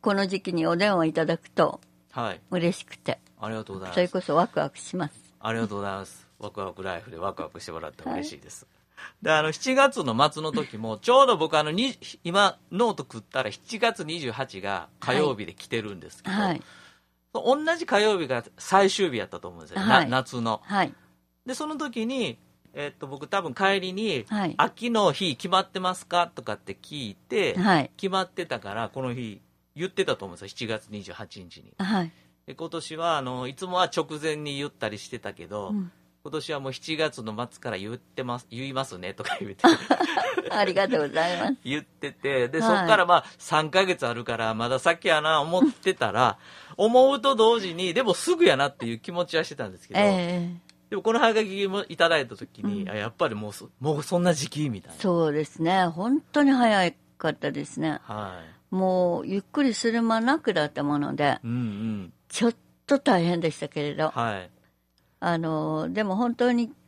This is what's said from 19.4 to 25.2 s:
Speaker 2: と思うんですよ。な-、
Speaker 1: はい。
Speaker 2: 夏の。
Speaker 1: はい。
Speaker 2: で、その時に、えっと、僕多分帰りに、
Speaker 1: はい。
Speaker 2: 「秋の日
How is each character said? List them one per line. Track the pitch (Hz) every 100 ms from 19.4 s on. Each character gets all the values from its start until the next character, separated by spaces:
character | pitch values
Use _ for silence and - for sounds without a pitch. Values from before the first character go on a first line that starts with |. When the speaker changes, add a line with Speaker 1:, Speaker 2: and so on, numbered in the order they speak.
Speaker 2:
と | 90
思 | 87
う |
ん |
で | 76
す |
よ。 | 87
な-、 | 98
Speaker 1:
は | 127
い。 | 147
Speaker 2:
夏 | 127 123 123
の。 | 113 107
Speaker 1:
は | - 202
い。 | 160 - _ _ _ _
Speaker 2:
で、 | -
そ | 254 302
の | 302
時 | 294 233 226
に、 | 262 190 117 _ _ _ 143
え | 143
っ |
と、 | - 143
僕 | 139 147
多 | 196
分 | 170
帰 | 123 190 196
り | 185
に、 | 185 220 147 107
Speaker 1:
は | 208 180
い。 | -
Speaker 2:
「秋 | 208 - 240
の | 226 196
日 | 135